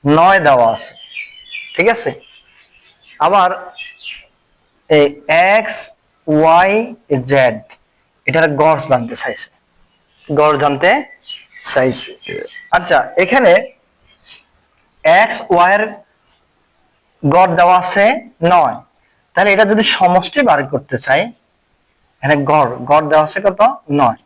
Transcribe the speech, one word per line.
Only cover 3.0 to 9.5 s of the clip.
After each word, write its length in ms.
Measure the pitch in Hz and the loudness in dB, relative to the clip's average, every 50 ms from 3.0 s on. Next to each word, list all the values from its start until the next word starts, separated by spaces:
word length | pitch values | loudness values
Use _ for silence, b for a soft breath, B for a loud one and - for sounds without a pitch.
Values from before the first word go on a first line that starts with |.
| - - - _ 147 | -20 -20 -6 _ 0
আবার 240 | 170 196 202 180 180 185 - - - - - - - - _ - - - - _ _ _ _ _ _ _ _ _ _ _ _ _ _ | 2 2 2 2 0 -2 -6 -12 -18 -20 -20 -20 -20 -20 _ -20 -20 -20 -20 _ _ _ _ _ _ _ _ _ _ _ _ _ _
এই 160 | 156 151 143 143 147 143 - - 156 165 180 190 202 | 2 2 2 0 -2 -8 -6 -2 0 2 2 2 2
এক্স, 200 | 220 220 - - - - - _ _ _ _ _ _ _ | 0 0 -4 -10 -10 -12 -14 _ _ _ _ _ _ _
ওয়াই, 440 | 160 151 151 160 160 165 175 185 196 202 220 233 254 233 _ _ _ 147 131 123 131 | -2 0 2 4 4 4 4 2 2 0 -2 -4 -6 -12 _ _ _ -4 -4 -2 0
জেড 240 | 139 139 131 123 110 107 - _ - _ _ _ _ _ _ _ _ _ _ | 0 2 2 2 0 -4 -16 _ -20 _ _ _ _ _ _ _ _ _ _
এটার 200 | - - 160 160 156 143 139 | -4 0 0 0 0 0 0
গড় 180 | 151 156 156 139 - - | 2 2 2 0 0 -2
জানতে 240 | 135 123 117 117 123 - | -2 -2 -2 -6 -8 -8
চাইছে, 280 | - 127 113 - - _ | -8 -8 -10 -10 -14 _